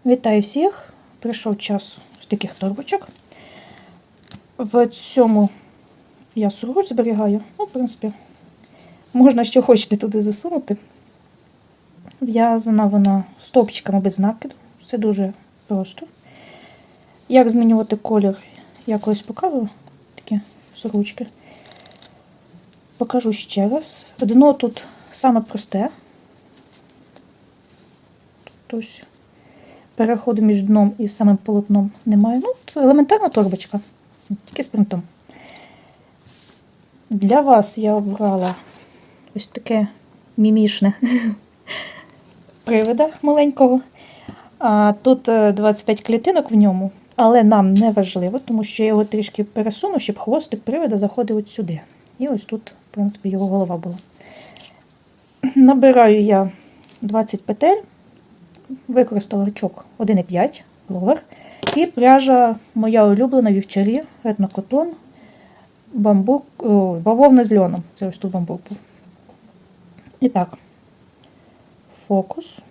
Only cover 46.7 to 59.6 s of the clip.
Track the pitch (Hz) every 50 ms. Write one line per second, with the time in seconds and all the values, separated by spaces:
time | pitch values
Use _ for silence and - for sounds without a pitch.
46.7 | 185 185 190 190 - - _ _ - - 233 226 240 247 220 208 214 208 196 190
47.7 | 190 196 226 226 214 214 190 185 - 185 175 185 214 269 - - 233 220 214 214
48.7 | - - 220 214 220 208 214 208 - 214 208 - - - 208 208 _ 226 214 220
49.7 | 214 - - 403 381 277 - - 202 - - 214 247 311 302 - 233 208 - -
50.7 | 254 320 330 247 220 196 208 202 - 247 240 208 220 214 208 - - - 202 170
51.7 | 165 151 - _ _ _ _ _ _ - 254 294 262 226 - - 226 220 - -
52.7 | _ _ _ _ - 208 202 202 208 - - 196 185 190 196 190 190 196 190 175
53.7 | 175 170 165 180 175 185 _ _ _ _ - - - - - - - - - -
54.7 | _ _ _ _ - _ _ _ _ _ _ _ _ _ - 262 - 269 262 254
55.7 | 285 254 262 269 254 247 233 214 214 214 202 214 202 190 196 190 - - _ _
56.7 | _ _ _ _ - _ - 202 208 220 220 220 - 190 _ - 208 - 294 330
57.7 | 403 427 - _ _ _ _ _ _ _ _ _ _ _ - _ _ - _ _
58.7 | 269 - _ - 233 254 247 - 214 208 202 - 220 202 196 202 208 -